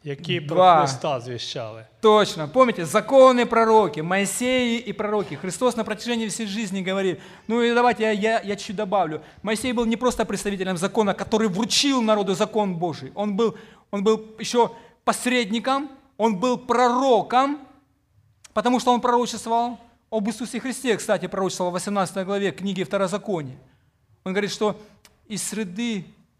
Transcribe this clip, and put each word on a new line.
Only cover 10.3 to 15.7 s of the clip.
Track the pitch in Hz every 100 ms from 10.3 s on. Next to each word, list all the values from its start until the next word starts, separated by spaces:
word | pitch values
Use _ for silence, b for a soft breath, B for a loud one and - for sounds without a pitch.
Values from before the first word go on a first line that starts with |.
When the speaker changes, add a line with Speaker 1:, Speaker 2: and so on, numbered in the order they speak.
| 196 208 196 185 180
Speaker 2:
закона, | 190 226 208
который | 185 - 214 220
вручил | 180 233 - 285 262
народу | 220 214 190
закон | 180 208 220 208 170
Божий. | 175 135 131
Он | - 208 196
был, | 226 B B B B
он | 202
был | 202 220 220 -
еще | - 240 226 B B B
посредником, | - 214 254 247 208 233 220